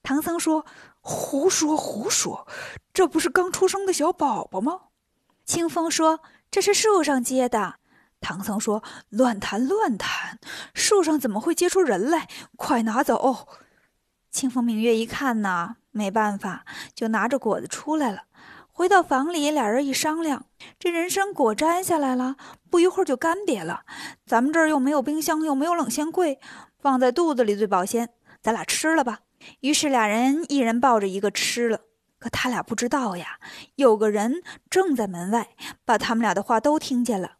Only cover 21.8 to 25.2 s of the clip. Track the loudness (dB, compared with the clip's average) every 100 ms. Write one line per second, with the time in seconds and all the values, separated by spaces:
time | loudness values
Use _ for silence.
21.8 | 0 0 2 0 -2 -6 -14 -20 _ 4
22.8 | 4 2 0 0 0 0 -2 -2 -4 -8
23.8 | -12 -16 -16 -18 0 2 4 2 4 4
24.8 | 2 2 0 -2